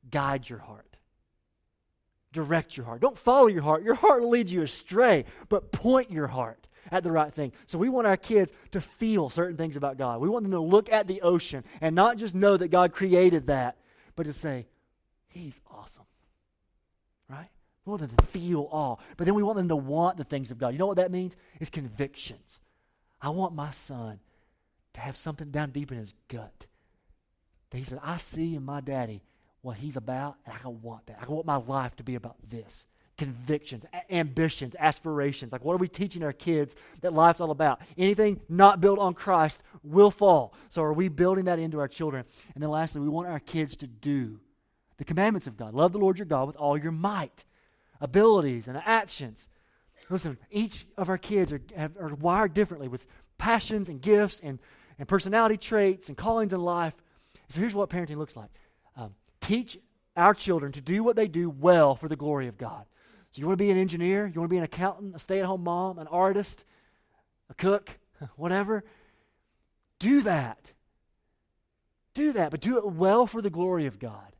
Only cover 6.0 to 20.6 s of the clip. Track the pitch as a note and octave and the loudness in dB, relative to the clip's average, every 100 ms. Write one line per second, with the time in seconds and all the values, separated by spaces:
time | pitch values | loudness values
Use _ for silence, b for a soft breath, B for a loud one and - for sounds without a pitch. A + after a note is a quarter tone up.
6 | B3 E3 C#3 B2 A2+ A2+ _ B B F3+ | 2 -4 -4 -4 -6 -8 _ B B -4
7 | F3 D#3+ D3+ D3+ C#3+ - B E3+ B3 B3+ | 0 0 0 -4 -8 -10 B -4 -2 2
8 | A3+ F#3+ - A3 F#3 - b G3 - - | 2 2 4 2 2 -2 b -8 -8 -4
9 | A3+ G#3+ C#3+ E3 F3+ D#3+ E3 C#3+ C#3 C3+ | 0 0 0 -2 -4 -2 -6 -4 -6 -2
10 | C3 A#2 D#3 A#3+ G3+ F#3 D#3+ G3 G#3 G#3+ | -4 -2 0 0 -2 -2 4 4 6 0
11 | G3+ F#3+ F3 F3 - C#3 - B D#3+ E3 | 0 0 2 2 0 -10 -12 B 0 4
12 | G#3+ A#3+ A3 F3+ G3+ F#3+ F3 F3+ F3+ - | 4 4 -4 2 4 4 4 4 4 2
13 | F#3+ F3+ F#3 E3+ C3 C3+ B2 - b b | 4 6 8 6 0 -2 -2 -6 b b
14 | b - D#3 C#3+ D#3+ C3 A2+ _ _ _ | b -10 -8 -6 -8 -8 -10 _ _ _
15 | _ _ _ F3+ D#3+ - _ - - - | _ _ _ -18 -18 -20 _ -20 -20 -20
16 | G2+ _ _ _ _ _ _ _ _ _ | _ _ _ _ _ _ _ _ _ _
17 | _ _ _ C3+ E3+ _ _ _ - G#3 | _ _ _ -20 -20 _ _ _ -10 -8
18 | D3 A2+ - F#3+ E3+ E3 C#3+ D#3 C#3 A#2 | -2 0 0 -2 -4 -4 -2 -4 -4 -6
19 | B - F3 G#3 G3+ G#3+ F3 D#3 C3+ D3+ | B -4 0 2 0 0 0 -2 -2 0
20 | F3 F#3 C#3+ C#3+ B2+ A#2+ | 0 -2 -8 -8 -10 -6